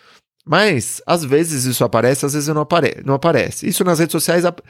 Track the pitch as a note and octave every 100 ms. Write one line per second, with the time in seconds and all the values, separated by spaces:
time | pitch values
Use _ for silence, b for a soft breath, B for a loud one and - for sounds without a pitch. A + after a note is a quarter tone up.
0 | b b b _ - E3 G#3+ C3+ - -
1 | - F3 C#3 C#3+ E3+ C#3+ B2+ A#2+ A#2 A2+
2 | A#2+ C3+ C#3+ D3 D3 D3+ D3+ E3+ B2 -
3 | C3+ C3+ E3+ C#3+ F#2 - - - F#3 D#3+
4 | E3 D#3+ - F3 F3 E3+